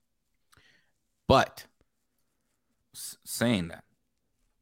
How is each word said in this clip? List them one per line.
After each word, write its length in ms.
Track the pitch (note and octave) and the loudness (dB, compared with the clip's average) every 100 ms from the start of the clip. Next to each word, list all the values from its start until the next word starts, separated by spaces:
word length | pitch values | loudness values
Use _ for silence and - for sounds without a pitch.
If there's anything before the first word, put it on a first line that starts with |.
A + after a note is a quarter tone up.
| _ _ _ _ _ _ _ _ _ _ _ _ - | _ _ _ _ _ _ _ _ _ _ _ _ 4
But 400 | C3 - - - _ _ _ _ _ _ _ _ _ _ _ _ - | 4 4 -4 -20 _ _ _ _ _ _ _ _ _ _ _ _ -16
s-, 220 | - - | -16 -16
saying 440 | - - A#2+ G#2+ E2 | -12 -2 0 0 -2
that, 140 | E2 - _ _ _ _ _ _ _ | -10 -20 _ _ _ _ _ _ _